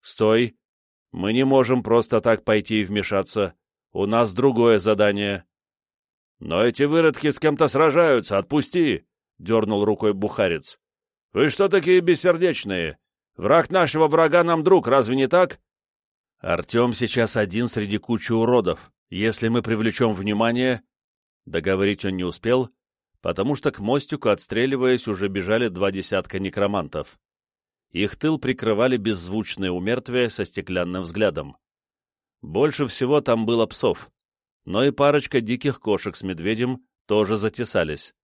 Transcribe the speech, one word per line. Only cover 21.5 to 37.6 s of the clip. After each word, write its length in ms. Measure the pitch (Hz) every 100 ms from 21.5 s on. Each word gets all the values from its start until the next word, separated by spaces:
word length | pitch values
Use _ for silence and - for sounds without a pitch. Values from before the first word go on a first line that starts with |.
| 82 82 95 98 101
он 140 | 101 92
не 80 | 90
успел, 460 | - 110 127 151 _ _ _ _ _
потому 340 | - - 110 139
что 160 | 147
к 80 | -
мостику, 480 | 101 139 143 147 117
отстреливаясь, 800 | 98 - 101 127 135 127 127 -
уже 220 | 95 101
бежали 400 | 95 90 110 120
два 240 | 90 98
десятка 460 | 95 92 98 - 95
некромантов. 800 | 95 101 101 101 73 78 73 _ _ _ _ _ _ _ _ 85
Их 220 | 101 -
тыл 200 | 156 160
прикрывали 580 | 127 127 110 104 127 123
беззвучные 720 | 104 98 87 104 104 - 92
умертвия 560 | 90 92 123 123 123 120
со 160 | -
стеклянным 600 | 95 - 92 90 87 90
взглядом. 520 | 87 87 107 76 69 - _ _ _ _ _ _ _ _
Больше 460 | - 87 151 143 135
всего 340 | - 131 147
там 240 | 135 117 110
было 200 | 117 113
псов, 440 | - 120 - - _ _ _ _ _ -
но 180 | 95
и 80 | 139
парочка 480 | - 139 147 - 131
диких 400 | 113 123 143 123
кошек 340 | - 98 - 85
с 40 |
медведем 640 | 95 87 87 110 123 127 _ _ _
тоже 320 | 104 98 107
затесались. 760 | 107 -